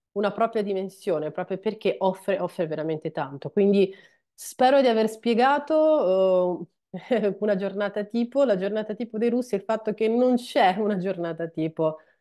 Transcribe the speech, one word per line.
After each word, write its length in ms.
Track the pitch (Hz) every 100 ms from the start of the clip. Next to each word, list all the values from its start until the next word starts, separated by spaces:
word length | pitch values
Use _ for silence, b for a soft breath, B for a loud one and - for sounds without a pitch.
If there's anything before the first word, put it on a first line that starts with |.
| _
una 180 | 202 208
propria 300 | 196 226 226
dimensione, 680 | 202 190 190 - 208 156 151
proprio 260 | 151 180 190
perché 380 | 214 214 196 -
offre, 400 | 190 185 - 185
offre 280 | 175 - 160
veramente 440 | 156 156 156 156
tanto. 380 | 156 139 139 -
Quindi 420 | - 202 202 190 B B B _
spero 480 | - - - 254 277
di 60 | 254
aver 220 | 220 220
spiegato, 1600 | 220 233 226 254 285 285 311 311 302 185 190 190 185 180 175 175 _ _
eh, 460 | 180 - 233 208 190
<laughs> 20 |
una 160 | 214 190
giornata 480 | 196 190 202 208 208
tipo. 380 | 233 240 269
La 140 | 269 190
giornata 360 | 196 214 214 208
tipo 220 | 233 214
dei 120 | 233
russi 260 | 240 247 196
è 20 |
il 60 |
fatto 300 | - 220 220
che 140 | 214 220
non 280 | 233 254 247
c'è 400 | - 285 196 185
una 200 | 208 202
giornata 500 | 185 175 170 165 165
tipo, 500 | 165 160 160 156 156 B B